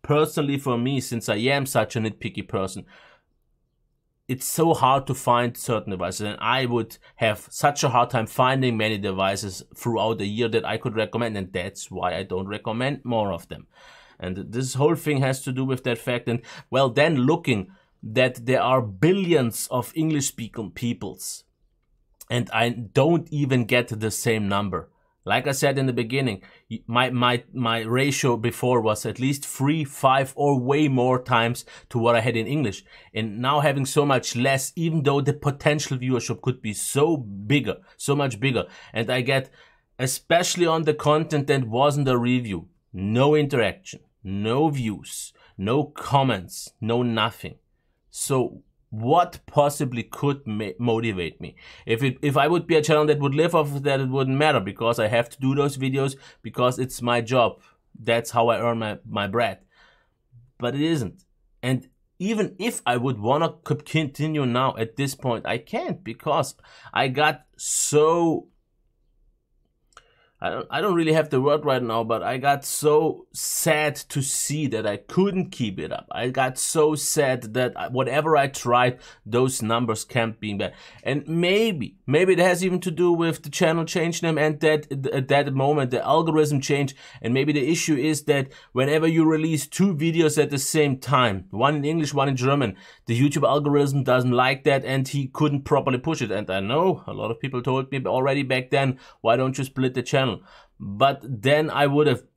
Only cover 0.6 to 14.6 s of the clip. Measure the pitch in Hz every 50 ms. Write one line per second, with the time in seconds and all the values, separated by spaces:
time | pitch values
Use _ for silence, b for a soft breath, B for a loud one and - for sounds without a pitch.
0.6 | 139 139 120 117 120 131 139 131 127 - 117 117 - - 110 104 117 131 139 143
1.6 | 131 - - 120 107 - - 123 110 110 104 _ - 110 - 107 95 - - 101
2.6 | 95 95 - 101 90 b b b b b b b b b _ _ _ _ _ _
3.6 | _ _ _ _ _ _ _ _ _ _ _ _ _ - 131 127 - - - -
4.6 | 160 165 156 - 135 127 135 139 135 - 135 - - 131 120 120 123 120 120 -
5.6 | - - 117 107 95 - 98 90 90 90 95 - 104 104 104 - - 113 123 135
6.6 | 131 120 120 117 110 113 - - b b b b 120 110 107 - - - - -
7.6 | - 143 143 - - 135 117 123 123 123 - 120 113 - - - 127 127 135 135
8.6 | 127 123 117 107 107 110 110 101 101 101 95 95 95 98 101 95 110 98 92 -
9.6 | - _ - - - 120 113 104 101 110 113 101 101 101 104 113 120 113 117 113
10.6 | - - 107 110 - 143 104 113 107 104 - 110 120 113 107 101 92 90 - 92
11.6 | 87 101 - - - - 92 90 90 90 85 90 98 95 92 92 95 98 104 104
12.6 | - 117 110 117 127 139 147 - _ 123 120 113 104 101 90 82 - _ 78 -
13.6 | - _ B B B B B B B B B B - 92 92 98 - - 104 123